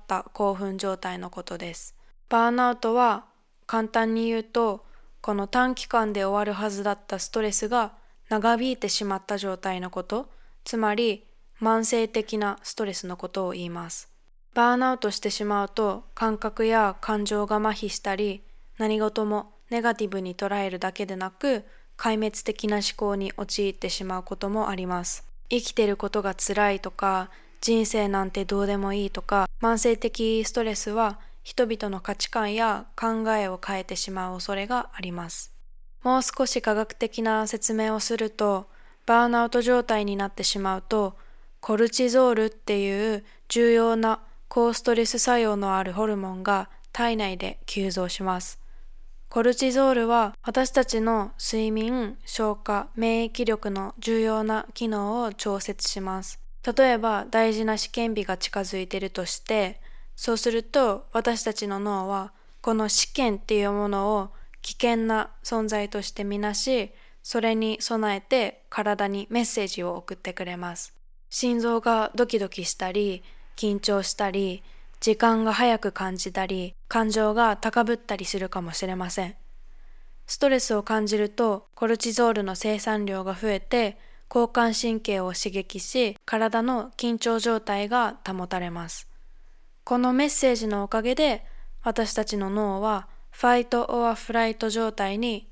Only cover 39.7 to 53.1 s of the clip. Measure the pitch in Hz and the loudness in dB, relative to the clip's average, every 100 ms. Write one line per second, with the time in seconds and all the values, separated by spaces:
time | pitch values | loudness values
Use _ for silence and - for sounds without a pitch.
39.7 | 247 240 214 202 196 196 - 190 202 190 | 4 4 0 0 -2 -4 -2 -2 0 -2
40.7 | 190 - 220 196 - - - - - - | -2 0 2 2 -4 -18 -20 -20 -12 -2
41.7 | 214 233 233 247 254 254 220 220 - - | 4 4 4 4 6 6 4 0 -2 -2
42.7 | 202 196 196 220 208 - - - 233 233 | 0 0 0 0 -2 -6 -20 -2 4 6
43.7 | 233 226 226 220 220 - - - 240 233 | 8 6 4 2 0 -4 -18 -2 2 2
44.7 | 226 254 233 226 240 - 240 220 208 196 | 2 2 4 2 2 4 4 4 2 0
45.7 | 190 190 180 214 202 190 185 190 196 190 | 0 0 0 0 0 -4 -4 0 0 0
46.7 | - - - 233 220 196 185 190 - - | -12 -10 -2 0 2 -2 -4 -6 -8 -6
47.7 | 202 190 180 180 - 190 180 - - - | -2 -2 -2 -4 -2 -2 -2 -6 -12 -14
48.7 | - - - - - - 233 233 247 262 | -16 -16 -16 -16 -16 -4 4 4 4 4
49.7 | 254 269 247 226 233 208 - - 254 254 | 6 6 6 4 4 4 -2 -2 0 4
50.7 | 269 247 226 226 220 196 - - 220 220 | 4 4 2 2 2 0 -6 -2 0 0
51.7 | 220 226 254 220 254 - - 214 208 - | 0 0 -2 -2 -6 -8 -2 0 -2 -2
52.7 | 202 - 226 226 | -2 -2 0 2